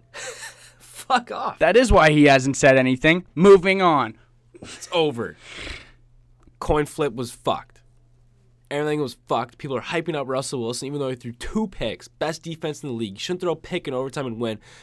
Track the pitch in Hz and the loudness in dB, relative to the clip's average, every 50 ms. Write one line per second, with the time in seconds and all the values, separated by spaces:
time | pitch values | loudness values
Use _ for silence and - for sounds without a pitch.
0 | _ _ - - - - - - - - - - - - _ _ - - - - | _ _ -18 -16 -16 -14 -16 -16 -18 -18 -20 -20 -20 -20 _ _ -20 -20 -20 -16
1 | - - 254 240 240 - 208 - - 170 - - - 165 185 233 262 214 214 185 | -4 -2 -2 -2 -2 -4 -10 -10 -8 -10 -4 0 2 4 4 4 4 6 6 6
2 | 156 156 151 151 147 143 135 135 127 135 131 - - 139 135 135 127 131 131 127 | 6 6 6 6 8 8 6 6 4 0 -2 4 4 6 6 6 4 2 0 2
3 | - 156 165 180 180 - _ 147 175 202 196 190 170 196 190 196 190 175 160 139 | 2 2 2 2 -2 -6 _ 4 8 8 8 8 8 4 0 2 2 2 2 2
4 | 120 110 113 - _ _ _ _ _ _ _ - - - - - - - 180 175 | 0 -2 -6 -12 _ _ _ _ _ _ _ -20 -20 -20 -18 -18 -14 -6 -2 0
5 | 160 147 123 117 110 82 - - - - - - - - - - - - _ _ | 0 0 -2 -4 -8 -10 -10 -16 -20 -20 -18 -16 -14 -14 -16 -16 -18 -20 _ _
6 | _ _ _ _ _ _ _ _ _ - _ _ - - 160 151 147 147 - - | _ _ _ _ _ _ _ _ _ -20 _ _ -4 -2 0 0 -2 -2 -4 -4
7 | 151 143 107 127 123 117 - - _ 143 98 - - - _ _ _ _ _ _ | -4 -4 -4 -6 -10 -10 -12 -8 _ -6 -6 -6 -8 -14 _ _ _ _ _ _
8 | _ _ _ _ _ _ _ _ _ _ _ _ _ _ 139 143 151 151 151 151 | _ _ _ _ _ _ _ _ _ _ _ _ _ _ -6 -4 -4 -2 -2 -2
9 | 143 123 - - _ - 147 117 120 - _ - - 139 135 117 107 - 175 170 | -4 -6 -8 -12 _ -4 -4 -4 -4 -6 _ -14 -10 -8 -8 -8 -6 -6 -6 -6
10 | 160 170 156 143 135 123 131 131 135 - - 131 113 113 123 - 139 131 143 147 | -6 -4 -6 -6 -6 -4 -4 -6 -4 -6 -6 -6 -6 -6 -6 -8 -8 -8 -8 -6
11 | 139 127 127 127 - 123 117 - - - - 214 220 196 - - 139 110 90 - | -6 -6 -6 -8 -12 -14 -14 -12 -12 -8 -6 -6 -6 -6 -6 -8 -8 -8 -8 -10
12 | - - _ _ 151 151 160 160 - 170 165 160 - 156 147 - - 143 123 113 | -14 -20 _ _ -6 -6 -6 -8 -12 -14 -12 -10 -8 -10 -10 -10 -10 -10 -8 -6
13 | 117 104 95 - - - 180 180 185 175 160 - - - 185 175 - 151 131 127 | -6 -8 -8 -10 -8 -8 -6 -4 -4 -4 -4 -6 -8 -8 -10 -8 -8 -6 -6 -6
14 | 131 139 127 156 139 127 113 110 120 113 110 104 - - - - | -6 -6 -8 -8 -8 -8 -6 -6 -6 -6 -6 -8 -12 -20 -20 -20